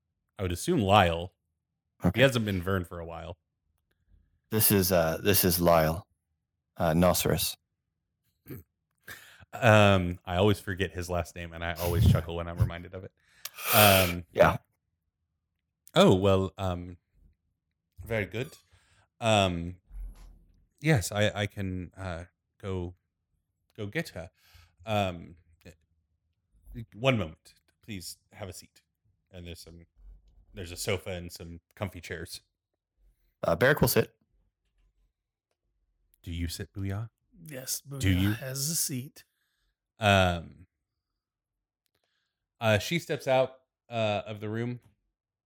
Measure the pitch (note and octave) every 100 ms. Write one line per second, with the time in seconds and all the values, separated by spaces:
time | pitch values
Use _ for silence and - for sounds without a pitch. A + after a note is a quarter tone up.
0 | _ _ _ - F#2+ F2 - F3 F#2+ G#2
1 | F2+ E2 F2 _ _ _ _ _ _ _
2 | F#2 A2 C3+ A#2+ G#2 F#2+ F2 G2 F2 F2
3 | E2 E2 E2 F2 _ _ _ _ _ _
4 | _ _ _ _ - A2 - G2+ F2+ F2+
5 | D#2+ D#2 G#2 F#2 F#2 F2 E2+ E2 D#2 E2
6 | - _ _ _ _ _ _ - F2 D#2+
7 | F2+ E2+ - D#2+ - - _ _ _ _
8 | _ _ _ _ - - - _ _ _
9 | - - - - - - A#2+ G#2+ G#2 F#2+
10 | F2 F2 - F2+ G#2 G2 - F2+ F2+ F2+
11 | F2 F2 E2+ F2 E2+ E2 E2+ E2 F2 E2+
12 | - F2 E2+ E2+ E2+ F2 - F2 F2+ F#2
13 | G2 _ _ _ - - - A2+ G#2 F#2+
14 | F2+ F2 E2+ - D#2 - _ _ _ _
15 | _ _ _ _ _ _ _ _ _ E3
16 | G3 F#2+ G2 F#2+ F#2+ - F#2+ F2 F2 F2+
17 | _ _ _ _ _ _ _ _ _ -
18 | - A2+ G2+ G#2+ C#3 - _ _ _ _
19 | _ - A2+ G#2+ F#2+ F2 E2+ F2+ _ -
20 | - - - - _ _ _ _ D3+ C#3
21 | - G#2 G#2 G2+ G#2 - F#2+ F#2 E2+ -
22 | F#2+ E2+ F2+ _ _ _ G#2 F#2 F2 F2+
23 | _ _ _ _ _ _ _ - G#2 D#3
24 | E3 F2+ E2 _ _ - _ _ A2 G#2+
25 | F#2+ F2 E2 F2 _ _ F2+ - _ _
26 | _ _ _ _ _ _ - A#2+ A2+ G2+
27 | C3 A#2+ D#2+ D#2 _ _ _ _ - G2
28 | E2+ - _ - G2 - - _ _ _
29 | _ _ _ F#2 F2 E2 - E2+ E2+ _
30 | - - _ _ _ - E2+ F2 - F#2+
31 | G#2 F2+ F2 - E2+ E2+ _ - G2+ -
32 | - E2 E2+ - _ _ _ _ _ _
33 | _ _ _ _ - E2+ B2+ D3+ B2+ A2
34 | - _ _ _ _ _ _ _ _ _
35 | _ _ _ _ _ _ _ _ _ _
36 | _ _ - E2+ E2+ - - G2 G2 G2
37 | A#2 _ _ _ D#3+ C3 C3 - C3+ C#3
38 | F#2 F2+ G2 A2 C3 C3+ C#3+ E3 - C3
39 | C#3 - _ _ _ _ _ _ _ -
40 | G#2+ G2 F2+ E2+ - D#2+ - _ _ _
41 | _ _ _ _ _ _ _ _ _ _
42 | _ _ _ _ _ - A2+ G#2 - E3+
43 | - D3 C#3 C3 C3 - _ _ - A#2
44 | A2 G#2 - G#2+ G#2+ A2+ A#2+ B2 _ _
45 | _ _ _ _